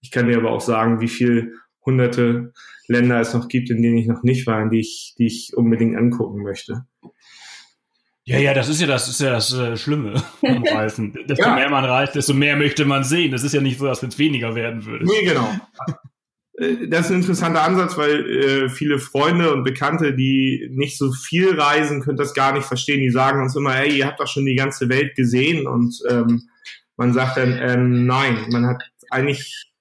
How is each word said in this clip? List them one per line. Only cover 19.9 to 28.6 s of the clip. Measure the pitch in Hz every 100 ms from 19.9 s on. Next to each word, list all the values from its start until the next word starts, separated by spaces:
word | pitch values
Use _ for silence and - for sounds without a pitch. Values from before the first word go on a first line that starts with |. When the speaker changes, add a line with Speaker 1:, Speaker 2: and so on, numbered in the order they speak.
| 165 151
Speaker 1:
die | 127 131 135 131 131 -
nicht | 131 143 -
so | 135
viel | 131 - 170 190 160
reisen, | 147 151 147 143
können | 131 139
das | 139
gar | 139 135
nicht | 139 131
verstehen. | 127 - 143
Die | 131
sagen | 123 135 139
uns | 131 143
immer, | 139 131
„Ey, | 143 143
ihr | 135
habt | 139
doch | -
schon | 143
die | 139
ganze | 131 139 - 123
Welt | 131 143 -
gesehen.“ | 123 123 143 165 131
Und, | 120 120 - 120
ähm, | 123 117 117 - _ - - _ -
man | 123
sagt | 123 131 -
dann, | 127 127
„Ähm, | 127 123 127 123 123
nein, | 127 135 113 110
man | 120